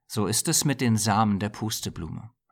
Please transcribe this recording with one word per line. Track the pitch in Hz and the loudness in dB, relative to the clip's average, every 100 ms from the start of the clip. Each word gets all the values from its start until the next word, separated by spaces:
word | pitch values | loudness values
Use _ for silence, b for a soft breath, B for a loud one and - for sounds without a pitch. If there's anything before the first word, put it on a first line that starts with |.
| _ | _
so | - 95 | -2 0
ist | 110 165 | 0 0
es | 156 | 2
mit | 147 135 | 2 2
den | 120 110 | 2 2
Samen | 107 104 107 98 | 2 2 4 2
der | 104 | -2
Pusteblume. | - 110 - 98 - 80 - 113 _ _ | -4 -6 -4 -6 -8 -10 -10 -14 _ _